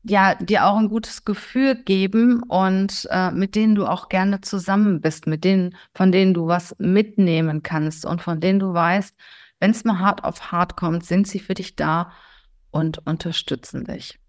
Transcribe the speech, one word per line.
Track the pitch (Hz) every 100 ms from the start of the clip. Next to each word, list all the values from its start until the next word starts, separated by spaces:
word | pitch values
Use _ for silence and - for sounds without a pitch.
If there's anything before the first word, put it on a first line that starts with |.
ja, | - 196 190 -
dir | 180 208 160
auch | 208
ein | 214
gutes | 220 - - -
Gefühl | 202 - 254 269 247
geben | - 190 190 220 240 240
und, | 240 180 190 190 196 - -
äh, | 185 185
mit | - 196 214
denen | 220 208
du | 190
auch | 180 -
gerne | 190 190 196
zusammen | - 196 175 196 208 170
bist, | 160 156 -
mit | 156
denen, | 180 190 180 - -
von | - 190
denen | 180 190
du | 170 165
was | 175 170 -
mitnehmen | 180 190 214 208 185 160 160 151
kannst | - 160 156 156 -
und | 170
von | - 160
denen | 180 196
du | 190
weißt, | 170 170 196 190 _ - - - _
wenn's | 190 226
mal | 226 190
hart | 190 -
auf | - - -
hart | 170 180 -
kommt, | 170 165 170
sind | 180 202
sie | 190
für | -
dich | 190 190 -
da | 151 165 175 - - _ _ _ _
und | 151 160 156 -
unterstützen | 160 170 160 - 135 - -
dich. | - - - -